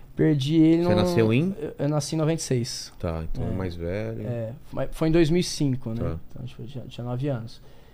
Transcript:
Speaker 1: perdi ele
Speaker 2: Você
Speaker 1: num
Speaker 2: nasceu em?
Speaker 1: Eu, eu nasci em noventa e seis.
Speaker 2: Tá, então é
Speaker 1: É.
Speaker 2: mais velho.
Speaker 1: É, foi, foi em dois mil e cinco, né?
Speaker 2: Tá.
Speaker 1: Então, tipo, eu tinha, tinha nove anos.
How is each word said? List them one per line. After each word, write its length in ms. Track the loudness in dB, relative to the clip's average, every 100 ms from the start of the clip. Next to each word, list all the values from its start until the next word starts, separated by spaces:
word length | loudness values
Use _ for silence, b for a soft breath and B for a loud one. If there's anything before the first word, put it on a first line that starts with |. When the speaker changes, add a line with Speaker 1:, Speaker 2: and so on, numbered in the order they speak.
| B
Speaker 1:
perdi 440 | 2 4 4 4 6
ele 260 | 6 6
Speaker 2:
Você 60 | 4
Speaker 1:
num 60 | 4
Speaker 2:
nasceu 340 | 4 4 4
em? 220 | 4 2 -2
Speaker 1:
Eu, 160 | -8 -4
eu 80 | -2
nasci 280 | 0 0 0
em 20 |
noventa 240 | 0 0
e 20 |
seis. 480 | 0 -2 -2 -6 -12 -6
Speaker 2:
Tá, 240 | -4 -2 -2
então 140 | -2 -2
é 20 |
Speaker 1:
É. 40 |
Speaker 2:
mais 220 | -2 -4 -4
velho. 440 | -4 -4 -4 -6 -6
Speaker 1:
É, 240 | -6 -6 -10 -10
foi, 220 | -6 -4
foi 160 | 0 4
em 40 |
dois 160 | 4 6
mil 100 | 4
e 40 |
cinco, 480 | 0 0 0 0 -4
né? 100 | -4
Speaker 2:
Tá. 160 | -4 -4 -8
Speaker 1:
Então, 140 | -12 -12
tipo, 160 | -12
eu 40 | -12
tinha, 160 | -12
tinha 220 | -12 -10 -6
nove 240 | -4 -4
anos. 320 | -4 -8 -14 b b b